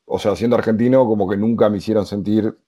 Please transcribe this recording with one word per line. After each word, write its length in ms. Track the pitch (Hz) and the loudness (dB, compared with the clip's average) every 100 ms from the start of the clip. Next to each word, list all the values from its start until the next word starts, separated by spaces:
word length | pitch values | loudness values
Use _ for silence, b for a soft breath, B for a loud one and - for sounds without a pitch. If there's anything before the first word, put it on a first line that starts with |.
| - | -8
o 120 | 92 | -4
sea, 180 | 107 95 | -2 -2
siendo 200 | 117 113 | 0 0
argentino, 500 | 110 110 120 131 113 | 0 0 4 4 4
como 220 | 107 95 | 0 -2
que 80 | 101 | -2
nunca 320 | 113 110 107 | 0 2 2
me 80 | 101 | 0
hicieron 280 | 110 110 101 | -2 -2 -2
sentir 500 | 101 101 107 107 - | -6 -2 0 -2 -6